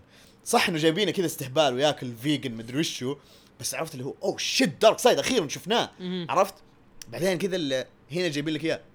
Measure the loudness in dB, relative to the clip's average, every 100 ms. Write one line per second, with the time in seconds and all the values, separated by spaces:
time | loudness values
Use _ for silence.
0 | -20 -20 -20 -16 0 2 2 2 2 2
1 | 0 0 -2 -4 -4 2 2 4 0 0
2 | -6 -4 -2 -2 -2 -8 -6 -4 -4 -4
3 | -6 -6 -12 -20 -20 -10 -8 -6 -8 -8
4 | -10 -4 -4 -2 -2 2 2 4 4 6
5 | 4 4 2 0 0 -6 0 0 0 -4
6 | -6 -6 0 2 2 0 -20 _ -20 -20
7 | -12 -2 0 0 0 -2 0 -2 -4 -12
8 | -8 -2 -2 -2 -2 -2 -2 -2 -6